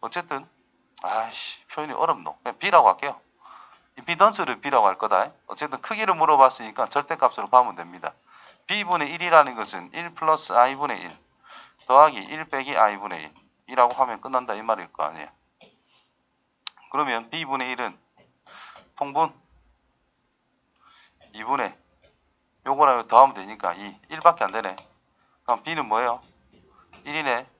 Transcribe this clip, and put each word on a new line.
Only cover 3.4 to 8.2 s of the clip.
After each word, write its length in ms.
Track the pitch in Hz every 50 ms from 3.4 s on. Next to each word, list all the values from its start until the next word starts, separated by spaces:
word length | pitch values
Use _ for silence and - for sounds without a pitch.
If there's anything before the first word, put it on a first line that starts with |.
| _ - - - - - - _ _ _ _ -
임피던스를 640 | 123 - 170 160 190 214 214 - 175 143 123 -
B라고 280 | - 143 135 123 107 98
할 100 | 92 -
거다. 320 | - 107 104 92 107 139 - _ _
어쨌든 340 | _ - - 151 147 139 123
크기를 340 | - - 226 208 220 202 185
물어봤으니까 720 | 165 156 156 156 139 135 127 123 - 120 110 107 - 123 107
절대값으로 600 | - 143 147 - 165 151 - 123 - - 104 98
가면 280 | - 127 123 117 95
됩니다. 360 | 87 85 87 90 90 82 80 - _